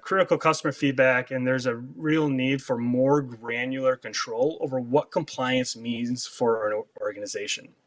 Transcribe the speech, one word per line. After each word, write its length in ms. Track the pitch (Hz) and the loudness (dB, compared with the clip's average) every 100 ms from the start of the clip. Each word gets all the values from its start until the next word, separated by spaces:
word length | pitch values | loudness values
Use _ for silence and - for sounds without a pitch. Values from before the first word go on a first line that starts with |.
critical 360 | - 190 175 156 | -2 0 2 4
customer 340 | 160 156 156 | 2 2 0
feedback, 600 | 135 139 131 131 127 123 | -2 0 4 4 4 0
and 140 | 131 127 | -2 0
there's 200 | 131 127 | 0 0
a 100 | 117 | -4
real 540 | 127 151 156 156 151 | -6 -6 0 2 2
need 320 | 135 131 135 | 2 0 0
for 160 | - 120 | 0 -2
more 440 | 120 123 131 147 | 0 2 4 4
granular 720 | 131 117 117 117 127 131 131 127 | 2 -6 -6 -4 -4 0 2 0
control 640 | 113 104 - 113 139 160 | -2 -6 -4 0 0 0
over 180 | 147 131 | -2 -2
what 320 | 120 127 - | 2 2 2
compliance 640 | 185 151 - 127 127 123 117 | -2 -4 -2 0 2 0 -4
means 520 | 117 117 120 123 - | -4 -4 -2 -4 -4
for 400 | - 120 113 107 | 0 2 2 0
an 60 | |
o-, 140 | 107 - - | -2 -4 -8
organization. 680 | 104 101 101 104 101 - - _ | -8 -6 -8 -6 -6 -8 -10 _